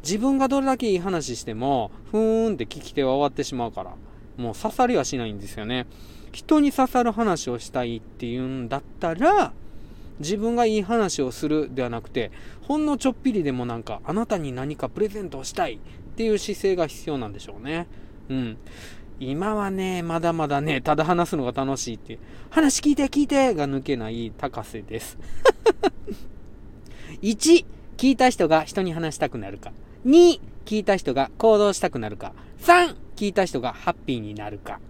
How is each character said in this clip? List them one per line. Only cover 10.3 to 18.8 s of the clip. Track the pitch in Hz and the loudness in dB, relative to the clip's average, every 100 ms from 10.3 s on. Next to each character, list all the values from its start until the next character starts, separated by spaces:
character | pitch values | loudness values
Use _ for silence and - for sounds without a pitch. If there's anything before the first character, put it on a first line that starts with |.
| 202 | -2
分 | 226 240 | 0 2
が | 233 | 2
い | 214 | 2
い | |
話 | 190 233 190 - | 2 0 0 0
を | 131 | -4
す | 117 151 | -2 0
る | 151 135 | 0 0
で | 127 | -4
は | 123 | -4
な | 117 | -4
く | - | -4
て、 | 131 107 - - - | -4 -4 -8 -16 -14
ほ | - 294 | -2 0
ん | 302 | 0
の | 285 | 2
ち | 262 | 0
ょ | |
っ | 247 | 0
ぴ | 269 | -2
り | 208 | 0
で | 147 | 0
も | 127 120 | -2 -4
な | 117 | -6
ん | |
か、 | 110 104 - | -8 -8 -4
あ | |
な | 190 226 | -2 0
た | 202 | -2
に | 143 | -2
何 | 127 139 151 | -6 -6 -4
か | 127 | -6
プ | - | -2
レ | 208 | -2
ゼ | 208 | -2
ン | 180 | -8
ト | 139 | -8
を | |
し | 127 | -8
た | - 139 | -2 -2
い | 107 | -4
っ | - - - - | -14 -14 -12 -2
て | |
い | 226 | 2
う | 208 | 2
姿 | - 196 | 0 -2
勢 | 196 180 | 0 2
が | 156 | 0
必 | - - | -4 -6
要 | 139 | -4
な | 110 | -4
ん | |
で | 101 | -10
し | - | -14
ょ | 101 | -12
う | 127 | -6
ね。 | 165 170 - - - - | -6 -6 -12 -16 -18 -6
う | |
ん。 | 131 120 107 - - | -4 -4 -8 -14 -16